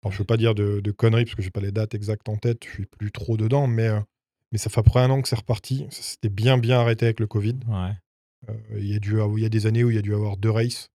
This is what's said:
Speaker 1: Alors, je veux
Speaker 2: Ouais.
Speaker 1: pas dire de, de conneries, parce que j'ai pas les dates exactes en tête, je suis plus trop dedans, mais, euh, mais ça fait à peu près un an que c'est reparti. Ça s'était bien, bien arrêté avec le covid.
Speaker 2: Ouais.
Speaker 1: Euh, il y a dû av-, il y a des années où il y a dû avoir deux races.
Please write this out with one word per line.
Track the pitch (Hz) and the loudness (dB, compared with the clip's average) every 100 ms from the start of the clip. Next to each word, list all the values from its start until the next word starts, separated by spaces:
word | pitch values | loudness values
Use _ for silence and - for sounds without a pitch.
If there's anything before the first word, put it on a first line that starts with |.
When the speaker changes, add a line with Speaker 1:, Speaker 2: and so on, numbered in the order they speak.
Speaker 1:
Alors, | 101 | -6
je | 95 | -6
veux | |
Speaker 2:
Ouais. | 104 | 0
Speaker 1:
pas | 113 | 2
dire | 113 | 2
de, | 107 104 101 | 2 0 0
de | 101 | -4
conneries, | 98 113 113 | 0 2 4
parce | 117 - | 0 -2
que | |
j'ai | 92 | -6
pas | 101 | -4
les | 98 | -4
dates | 98 107 | -4 -4
exactes | 110 101 107 - | -4 -4 -6 -4
en | 107 | -4
tête, | 120 117 | -2 -4
je | - | -6
suis | - 98 | -10 -12
plus | _ 104 | _ -10
trop | - - 113 | -8 -4 0
dedans, | 107 139 139 | 2 2 2
mais, | 113 110 | 0 0
euh, | 107 104 _ _ _ _ | 0 -4 _ _ _ _
mais | 110 | -6
ça | - | -2
fait | - | 6
à | |
peu | 107 | 6
près | 123 | 6
un | 127 | 4
an | 135 | 2
que | 131 | 0
c'est | 120 | -4
reparti. | - 117 - 131 143 | -2 -6 -4 -6 -6
Ça | - | -12
s'était | - - 107 | -14 -6 -6
bien, | 98 113 131 | 0 4 4
bien | 117 127 | 4 4
arrêté | 120 113 117 | 4 2 0
avec | 110 | 0
le | 110 | -2
covid. | 107 104 131 120 | 0 -2 -4 -4
Speaker 2:
Ouais. | 101 92 101 _ _ _ _ 107 | -4 -4 -6 _ _ _ _ -12
Speaker 1:
Euh, | 107 110 107 | -12 -10 -6
il | 101 | -4
y | |
a | 104 | -4
dû | 104 107 | 0 0
av-, | 104 107 | 0 0
il | |
y | 110 | 0
a | |
des | 110 107 | 2 2
années | 113 | 2
où | 120 | 2
il | 113 | 2
y | |
a | |
dû | 104 | 0
avoir | 104 104 98 | -2 -2 -2
deux | 107 | 0
races. | 110 120 - - | 2 0 -4 -14